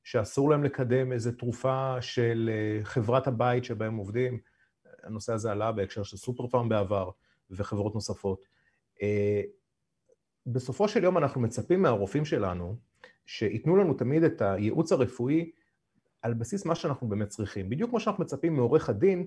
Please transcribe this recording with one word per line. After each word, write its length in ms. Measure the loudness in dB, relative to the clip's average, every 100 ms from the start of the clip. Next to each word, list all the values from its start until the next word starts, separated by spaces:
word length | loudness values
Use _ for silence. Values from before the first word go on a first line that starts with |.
שאסור 460 | -4 -2 0 2 4
להם 140 | 4
לקדם 480 | 2 0 2 2 2
איזה 240 | -2 -2 -2
תרופה 600 | -4 -2 0 0 -2 -4
של, 500 | -4 0 2 2 0
אה, 320 | 0 0 -2
חברת 420 | -2 -2 2 2 2
הבית 380 | 2 2 2
שבה 220 | -2 -4 -4
הם 100 | -4
עובדים. 420 | -4 -2 -2 -4 -12 _ _ _ _ -18
הנושא 300 | -12 -8 -4
הזה 200 | -2 -2
עלה 200 | 0 0
בהקשר 300 | 0 -2 -4
של 140 | -10 -8
סופר 300 | -8 -6 -2
פארם 220 | 0 2
בעבר, 420 | 0 2 -2 -4 -10 _ _ -12
וחברות 440 | -8 -4 -2 -2
נוספות. 500 | -4 -6 -6 -4 -6 -8 _ _ _ _ -6
אה, 380 | -2 2 2 0 -2 -10 _ _ _ _ _ _ _ _ -6
בסופו 420 | -4 -4 0 0
של 160 | 2
יום 140 | 4 4
אנחנו 220 | 2 2
מצפים 420 | -2 0 0 4
מהרופאים 420 | 4 4 0 -2
שלנו, 520 | 0 0 -2 -4 -6 -10 _ _ -20 _ -14
שיתנו 500 | -4 -2 0 2 4
לנו 180 | 4
תמיד 300 | 2 0 4
את 180 | 2 2
הייעוץ 500 | 0 2 0 0 2
הרפואי 580 | 2 2 0 0 0 -2 -8 _ _ _ _ _ _ -4
על 80 |
בסיס 320 | -4 -4 -4 -2
מה 80 |
שאנחנו 340 | -2 -2 -2 -2
באמת 200 | -2 -4
צריכים. 420 | -6 -6 -6 -6
בדיוק 200 | -4 -2
כמו 100 | -2
שאנחנו 240 | -2 -2
מצפים 320 | -4 -2 0 2
מעורך 320 | 4 4 2
הדין, 380 | 2 4 4